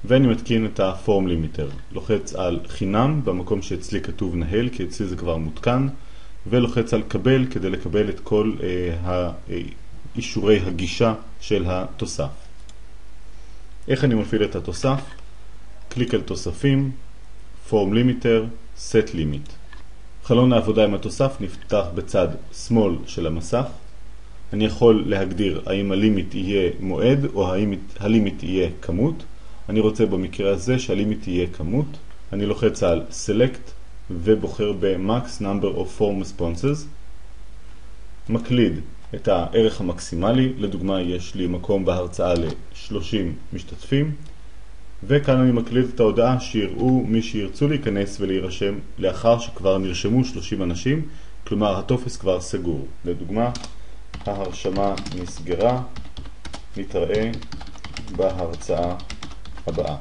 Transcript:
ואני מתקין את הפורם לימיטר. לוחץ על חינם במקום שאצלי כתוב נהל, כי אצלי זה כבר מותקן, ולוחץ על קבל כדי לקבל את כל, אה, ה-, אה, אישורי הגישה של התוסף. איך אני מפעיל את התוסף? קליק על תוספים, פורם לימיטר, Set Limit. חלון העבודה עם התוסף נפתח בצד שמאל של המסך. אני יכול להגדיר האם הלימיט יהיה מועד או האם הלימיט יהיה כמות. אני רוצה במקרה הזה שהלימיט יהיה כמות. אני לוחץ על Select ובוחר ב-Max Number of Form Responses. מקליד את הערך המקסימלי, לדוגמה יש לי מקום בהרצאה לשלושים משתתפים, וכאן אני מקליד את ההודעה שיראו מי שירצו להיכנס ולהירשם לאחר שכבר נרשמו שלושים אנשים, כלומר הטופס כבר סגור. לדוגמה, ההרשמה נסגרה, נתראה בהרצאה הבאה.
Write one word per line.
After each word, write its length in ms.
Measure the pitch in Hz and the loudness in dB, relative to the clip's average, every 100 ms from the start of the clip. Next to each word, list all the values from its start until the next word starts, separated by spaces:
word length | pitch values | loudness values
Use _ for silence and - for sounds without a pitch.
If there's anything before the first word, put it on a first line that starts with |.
| 101 | 6
ואני 220 | 127 131 | 6 6
מתקין 380 | 113 - 113 110 | 4 2 2 2
את 140 | - | 2
הפורם 480 | 95 92 - 101 92 | 0 2 2 4 4
לימיטר. 420 | 85 78 - 71 67 - | 0 0 -4 -4 -6 -8
לוחץ 440 | 90 - 104 - - | -8 0 0 0 -2
על 240 | 90 87 - | 0 0 -4
חינם 540 | - 98 104 135 156 | -2 2 4 4 2
במקום 380 | 110 90 87 101 | 0 -2 0 -2
שאצלי 400 | 90 85 - 98 | -2 -6 -4 -4
כתוב 340 | - - 95 87 | -4 -4 -2 -2
נהל, 340 | 80 104 123 | 0 0 0
כי 140 | 120 | -2
אצלי 240 | 87 - 98 | -6 -4 -4
זה 80 | 90 | -2
כבר 220 | 85 82 | -2 -2
מותקן, 500 | 80 - 120 127 135 139 - - - - - | -2 -2 0 2 0 -4 -10 -10 -8 -8 0
ולוחץ 460 | 123 120 120 113 | 2 2 0 2
על 80 | 110 110 | 0 0
קבל 380 | 107 101 131 127 | 0 4 4 4
כדי 180 | 104 95 | 0 -2
לקבל 400 | 90 87 82 104 | -2 0 2 2
את 100 | 90 | -2
כל, 320 | - 107 107 104 | 0 2 2 0
אה, 320 | 90 90 90 85 | -2 -2 -2 -2
ה-, 280 | 87 90 87 78 - | 0 0 0 -4 -6
אה, 120 | 90 85 - - - - - | -6 -6 -8 -8 -8 -6 -6
אישורי 440 | - 113 101 104 | -4 2 6 6
הגישה 540 | 90 87 90 - 113 107 - - | 6 -2 -2 2 2 2 -6 -8
של 240 | - 104 87 | 0 2 2
התוסף. 640 | 92 95 - 113 - 71 - - - - - - - - - - - - - - - - | 0 -2 -6 -6 -4 -4 -6 -10 -10 -10 -10 -10 -8 -8 -8 -8 -8 -8 -8 -8 -8 -2
איך 160 | 135 | 2
אני 120 | 139 113 | 4 4
מפעיל 280 | 101 110 | 2 2
את 120 | 101 92 | 2 0
התוסף? 460 | 87 92 131 139 - - - - - - - - - | -4 0 0 0 -2 -10 -10 -8 -8 -8 -8 -8 -6
קליק 240 | 123 120 | -2 2
על 80 | 107 | 0
תוספים, 720 | - 92 95 87 139 135 139 131 - - - - - - - | 0 -4 -4 2 4 4 2 -4 -8 -10 -10 -8 -8 -8 2
פורם 240 | 110 98 | 2 4
לימיטר, 520 | 107 127 120 120 113 113 - - - | 6 4 4 4 4 4 -6 -8 -8
Set 320 | - 113 107 | 4 4 4
Limit. 420 | 85 76 71 73 - - - - - - - | -2 -2 -2 -6 -8 -8 -8 -8 -10 -10 -8
חלון 300 | - 120 127 | 4 6 8
העבודה 300 | 117 107 107 | 6 4 4
עם 100 | 107 | 4
התוסף 440 | 98 104 - 135 135 | 4 -2 0 0 0
נפתח 460 | 95 - - 104 90 87 | -6 -6 0 0 0 -4
בצד 320 | 90 101 85 76 - | 0 2 2 0 -6
שמאל 420 | - - 117 101 82 - | -8 2 4 4 2 -4
של 200 | - 80 | -4 -2
המסך. 380 | 80 - 117 135 - - - - - - - - | -2 0 0 0 -6 -10 -10 -10 -10 -12 -10 -4
אני 120 | 104 107 | 0 0
יכול 380 | - 120 107 95 | 6 8 8 4
להגדיר 560 | 98 95 90 98 80 - | 0 0 2 0 0 -2
האם 260 | 95 101 | 0 2
הלימיט 440 | 95 107 101 87 104 | 4 6 4 0 -4
יהיה 360 | 92 101 90 90 | 0 2 2 0
מועד 460 | 95 82 110 143 135 | -2 2 4 4 2
או 200 | 98 92 | 0 0
האם 200 | 95 104 95 - - | 2 0 -2 -6 -4
הלימיט 440 | 101 113 98 87 | 4 4 4 -2
יהיה 260 | 82 92 85 - | -2 2 0 -2
כמות. 420 | - 87 143 160 - - - - - | -4 0 0 0 -8 -8 -8 -8 -2
אני 100 | 107 | 2
רוצה 260 | 107 107 107 | 2 4 2
במקרה 460 | 92 92 - 98 | 2 -2 0 0
הזה 280 | 98 101 127 | 2 2 0
שהלימיט 480 | 113 95 104 104 92 | 2 0 0 -2 0
יהיה 200 | 90 87 | 0 0
כמות. 380 | - 78 120 147 - - - - | -2 0 0 0 -6 -10 -10 -6
אני 120 | 101 101 | -2 0
לוחץ 380 | - 117 - | 2 2 4
על 180 | 92 82 - | 2 2 0
Select 600 | - - 104 127 127 - - - - - | -6 0 4 4 2 -8 -8 -8 -10 -8
ובוחר 640 | 90 92 107 98 - 104 95 | -2 4 4 2 0 -2 2
ב-Max 640 | 98 92 95 120 127 - | 0 2 2 0 -2 -4
Number 340 | 101 101 98 82 | -2 0 0 0
of 260 | 92 - | -4 0
Form 220 | 104 98 | 0 0
Responses. 600 | 92 - 85 85 135 147 - - - - - - - - - - - - - - - | -4 -2 -2 0 0 0 -4 -8 -8 -8 -8 -8 -8 -8 -8 -10 -10 -8 -8 -8 -2
מקליד 500 | 117 - 123 104 80 82 - - - | -2 2 4 4 2 -6 -8 -8 -2
את 120 | - | 2
הערך 540 | 92 80 113 110 - | 2 4 4 4 2
המקסימלי, 720 | 90 87 - 82 98 127 131 131 | -4 -4 -6 0 4 4 4 2
לדוגמה 440 | 101 90 95 95 | -2 -2 0 0
יש 340 | 90 90 90 95 | 0 -2 -4 -2
לי 120 | 90 | -2
מקום 380 | 90 87 101 90 | -2 0 2 2
בהרצאה 480 | 90 87 87 90 | 0 -2 0 2
לשלושים 1000 | 87 80 73 - - - 104 87 107 87 73 - | 2 0 -4 -8 -8 -6 -4 -2 0 0 -4 -6
משתתפים, 640 | 90 - - - 139 156 147 151 - - - - - - - | -8 -8 -10 0 0 2 -4 -8 -10 -10 -10 -10 -10 -10 -8
וכאן 360 | 98 143 143 131 | 2 2 6 6
אני 120 | 127 | 6
מקליד 340 | 117 117 120 127 127 | 4 2 2 2 4
את 40 | |
ההודעה 400 | 110 110 117 123 | 4 6 4 2
שיראו 640 | - 110 98 76 127 131 113 | 0 -2 -2 0 2 2 4
מי 140 | 113 | 0
שירצו 460 | 110 107 98 - 143 | 0 -4 -4 0 2
להיכנס 500 | 147 113 98 98 - | 2 0 0 -2 -2
ולהירשם 600 | 95 95 92 90 98 101 - - | 0 0 -2 -2 -2 -2 -6 -2
לאחר 420 | 95 - 113 117 | -2 2 4 4
שכבר 380 | - - 95 95 | 2 0 2 2
נרשמו 480 | 95 87 98 123 127 | 2 -2 2 2 2
שלושים 380 | - 85 101 | -2 -4 -2
אנשים, 440 | 90 87 127 156 147 - - - - | -2 0 0 0 -2 -8 -8 -8 -4
כלומר 320 | 104 107 95 | 2 2 2
הטופס 380 | - 127 123 - | 0 0 0 -2
כבר 240 | 95 90 | 0 0
סגור. 460 | - 101 87 73 67 - 87 | 0 -4 -2 -4 -6 -6 -4
לדוגמה, 460 | 82 87 107 120 120 - - - - - - - | -4 -2 0 0 -2 -8 -8 -8 -8 -10 -8 -6
ההרשמה 720 | 98 92 90 98 98 101 98 101 92 | -4 -4 -4 -2 0 0 0 -6 -6
נסגרה, 600 | 87 - 80 87 113 127 127 - - - - - - - - - | -8 -8 -4 2 4 2 -2 -6 -6 -8 -10 -8 -8 -8 -8 -8
נתראה 540 | 95 92 85 104 113 120 - - - - - - - - | -4 -2 0 0 0 -4 -8 -8 -8 -8 -8 -8 -6 0
בהרצאה 800 | 95 92 85 82 - 85 87 90 - - - - - - - | 0 0 -4 -4 -2 0 0 -2 -6 -8 -8 -8 -8 -6 -4
הבאה. 280 | 80 78 71 | -2 -2 -4